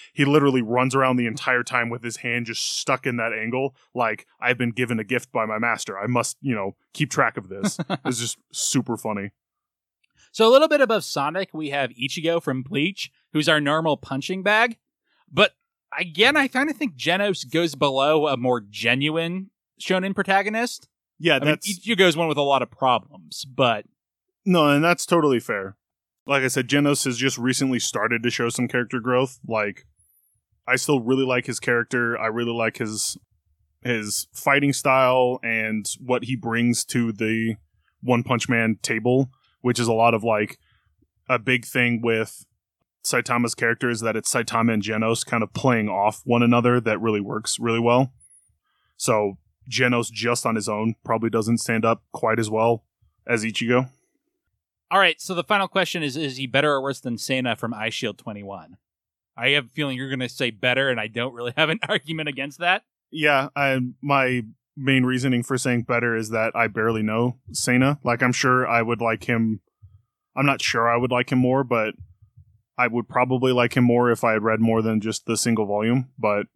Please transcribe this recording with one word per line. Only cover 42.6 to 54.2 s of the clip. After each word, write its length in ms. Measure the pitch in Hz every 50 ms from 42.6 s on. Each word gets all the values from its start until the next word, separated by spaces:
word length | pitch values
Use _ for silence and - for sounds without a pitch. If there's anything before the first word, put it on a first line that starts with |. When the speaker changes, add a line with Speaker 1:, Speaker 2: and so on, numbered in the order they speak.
| _ _ _ _ _ _ _ _ -
Speaker 1:
Saitama's 520 | - - 123 117 - 123 120 120 113 -
character 340 | - 120 117 117 - - 120
is 120 | 120 107
that 140 | 117 113 107
it's 160 | 110 104 - -
Saitama 400 | 123 117 - 120 113 113 117 113
and 100 | 107 98
Genos 420 | 107 110 110 110 110 117 - -
kind 180 | - - 117 110
of 100 | 98 -
playing 360 | - - 135 120 113 107 107
off 320 | 95 98 101 107 - - -
one 160 | - 120 120 120
another 360 | 120 120 120 117 123 123 123
that 180 | 110 113 107 90
really 200 | 110 113 107 104
works 380 | 101 101 - 107 - - - -
really 200 | 117 117 113 117
well. 320 | 117 117 120 127 135 127 - _ _ _ _ _ _ _ _ _ _ _ _ _ _ _ _
So 400 | - - - 117 107 104 101 95 - _ _ _ _ _ 127
Genos 420 | 117 117 131 123 123 120 117 -
just 340 | 117 104 110 120 120 - -
on 100 | 120 113
his 140 | 110 101 117
own 260 | 107 104 110 113 113 - -
probably 260 | - 117 110 113 110
doesn't 300 | 101 113 107 110 117 117
stand 260 | - - 113 113 107
up 180 | 113 117 - _ _
quite 280 | - - - 113 110 117
as 100 | 113 107
well 340 | 110 110 110 117 117 110 - _ _ _ _ _ _ _ _
as 160 | - 120 113 107
Ichigo. 460 | 113 104 - 120 117 123 123 131 127 - _ _ _ _ _